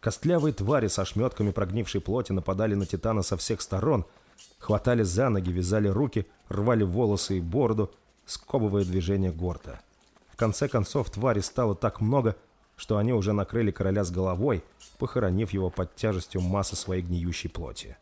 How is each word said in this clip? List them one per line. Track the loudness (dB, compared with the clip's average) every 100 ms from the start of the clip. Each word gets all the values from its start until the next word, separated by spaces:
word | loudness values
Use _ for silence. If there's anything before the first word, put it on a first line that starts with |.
Костлявые | -2 0 2 2 2
твари | 0 2 2 2
с | 0
ошмётками | -2 0 -2 0 0
прогнившей | 0 -2 -2 -2 -4
плоти | -2 -4 0
нападали | -2 -2 -2 0
на | 0
Титана | 0 -2 -2 0
со | 0 -2
всех | -2 -4
сторон, | -2 -2 2 0 -2 -12 _ -20 -20 _
хватали | 0 0 2 2
за | 2 2 2
ноги, | 2 0
вязали | -2 0 2 2
руки, | 2 0 -2 -6 _ -8
рвали | -2 2 4
волосы | 2 2 2 2 0 -2
и |
бороду, | 0 0 2 2 -2 -4 _ _ -12
сковывая | -12 -2 0 2 2
движение | 2 0 2 2 0
Горта. | -2 -4 -6 -10 -16 -18 _ _ _ _
В | -2
конце | 0 2 0
концов, | 0 0 -2 -4
тварей | 0 2 2
стало | 0 0 0
так | 2 -2 0
много, | 2 4 2 -2 _ _ _ -20
что | -2 0
они | 2
уже | 2 2
накрыли | 0 0 0 0
короля | 0 0 0
с | 0
головой, | 0 0 0 0 0 -4 _ -20 -8
похоронив | -4 0 2 2 0
его | 0 -2
под | -2 -6 -2
тяжестью | -2 -2 -4 -2
массы | 0 0 -2 -4
своей | -4 -4
гниющей | -2 -2 -2 -4 -8
плоти. | -8 -10 -12 -14 -18